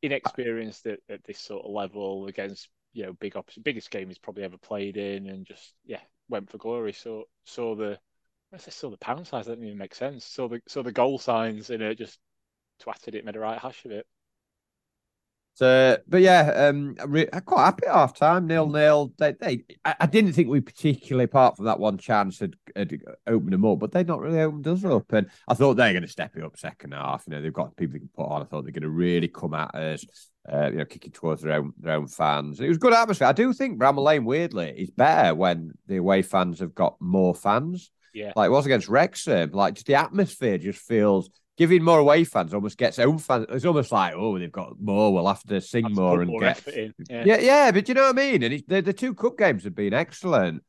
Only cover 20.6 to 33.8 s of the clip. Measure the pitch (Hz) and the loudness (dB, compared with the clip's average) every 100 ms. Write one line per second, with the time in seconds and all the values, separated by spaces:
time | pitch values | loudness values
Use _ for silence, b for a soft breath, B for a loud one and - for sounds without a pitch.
20.6 | 127 - 160 135 - 127 120 139 127 - | -2 -4 -2 -2 -2 -2 2 4 4 2
21.6 | 107 104 107 98 - 110 98 92 101 - | -2 0 0 -2 -2 0 0 -4 -10 -10
22.6 | - - 95 80 - - - 113 78 95 | -16 -8 -8 -8 -14 -16 -2 -2 0 2
23.6 | 107 85 104 180 175 165 147 165 156 151 | 2 2 0 -2 -2 -4 -4 -2 -2 -2
24.6 | 143 180 190 113 - - 95 b b 120 | -4 -4 0 -2 0 -2 -2 b b 2
25.6 | 139 117 120 90 85 - 80 - 80 - | 2 4 4 2 -4 -10 -12 -10 -16 -14
26.6 | 76 - 71 71 69 71 - 76 76 78 | -16 -16 -16 -10 -8 -8 -8 -10 -8 -6
27.6 | 76 - 82 71 - - 71 76 71 78 | -8 -6 -8 -8 -16 -10 -8 -8 -8 -12
28.6 | 67 78 76 80 87 87 82 - 85 78 | -10 -10 -8 -2 0 0 -2 -6 -8 -8
29.6 | 78 - 78 76 - b b _ - - | -8 -6 -8 -8 -12 b b _ -8 -4
30.6 | - - 76 - - - 82 78 78 76 | -2 -4 -8 -12 -20 -8 -6 -4 -4 -4
31.6 | 71 - 80 78 73 - 76 73 73 147 | -4 -10 -6 -4 -6 -4 -2 -2 -6 -8
32.6 | 135 165 254 226 226 190 131 131 247 247 | -2 2 4 4 2 2 2 2 0 0
33.6 | 269 143 | -4 0